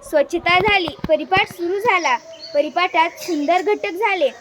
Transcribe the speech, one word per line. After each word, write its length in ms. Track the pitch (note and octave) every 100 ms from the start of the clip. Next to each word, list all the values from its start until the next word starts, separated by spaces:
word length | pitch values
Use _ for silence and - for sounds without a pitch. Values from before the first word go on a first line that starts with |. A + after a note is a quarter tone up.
स्वच्छता 540 | - D#4 C#4 E4+ E4+ F4+
झाली. 380 | G#4 G4+ E4+ - -
परिपाठ 400 | D#4 D4 F#4 G#4+
सुरू 300 | - F4 G4
झाला. 380 | A4+ F#4 D#4 A#3+ - - -
परिपाठात 560 | - D4+ B3 F4+ F4 E4
सुंदर 520 | - - D#4+ C#4+ F4
घटक 300 | F4+ G#4 G4+
झाले. 360 | F4 A4 F#4+ C#4+ A3